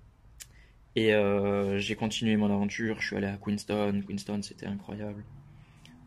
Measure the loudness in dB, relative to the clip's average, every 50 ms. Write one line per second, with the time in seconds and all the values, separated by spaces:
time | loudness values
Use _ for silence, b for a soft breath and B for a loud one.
0 | -20 -20 -20 -20 -20 -20 -20 -20 -20 b b b b b b b -20 -4 0 4
1 | 6 6 6 6 6 4 4 4 2 2 2 2 2 0 0 0 -2 -2 -2 -2
2 | -2 -4 -2 0 2 2 4 4 4 4 4 2 0 0 -2 -4 -4 -4 -2 -2
3 | -4 -4 -2 -2 -2 -2 -4 -4 -4 -4 -4 -4 -2 -2 0 2 2 2 2 0
4 | -2 -4 -6 -8 -4 -4 -4 -4 -6 -8 -12 -10 -8 -8 -8 -8 -8 -10 -10 -8
5 | -8 -8 -10 -10 -14 -16 -18 -20 -20 B B B B B B B B B B B
6 | -20